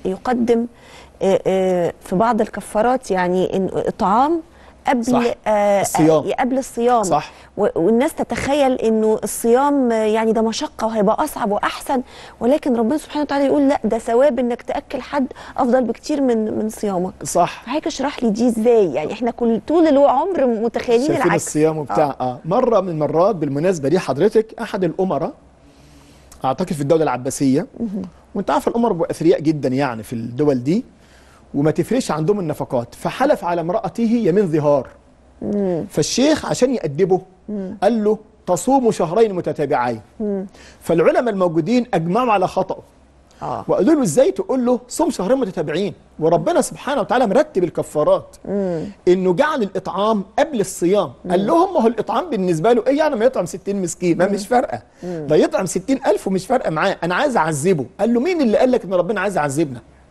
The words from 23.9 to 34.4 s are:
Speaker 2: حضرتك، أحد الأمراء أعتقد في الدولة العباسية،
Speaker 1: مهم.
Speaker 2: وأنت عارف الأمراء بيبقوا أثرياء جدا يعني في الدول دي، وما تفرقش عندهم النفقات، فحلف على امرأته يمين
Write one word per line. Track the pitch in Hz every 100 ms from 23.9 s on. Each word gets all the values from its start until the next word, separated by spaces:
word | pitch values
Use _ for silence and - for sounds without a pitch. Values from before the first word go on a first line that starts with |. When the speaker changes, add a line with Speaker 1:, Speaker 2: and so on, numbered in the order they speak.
| 180
Speaker 2:
حضرتك، | - 131 208 220 220 -
أحد | 214 208
الأمراء | 175 151 190 175 202 - - _ - - - - - - - - 131
أعتقد | 135 185
في | 151
الدولة | 139 165
العباسية، | 147 127 131 - 139 139 254 -
Speaker 1:
مهم. | 233 196 185 - _ 202
Speaker 2:
وأنت | 196
عارف | 269 -
الأمراء | 233 233
بيبقوا | 170 -
أثرياء | 143 160 -
جدا | 156 151 127
يعني | 131 139 113
في | 104
الدول | 117 120 123 147 131
دي، | 127 214 - - - - - - -
وما | 143 151
تفرقش | 151 156 247 -
عندهم | 156 156 208
النفقات، | 160 139 139 127 117 -
فحلف | 170 - 285 277 175
على | 170
امرأته | 165 208 180 - 226 240 185
يمين | 190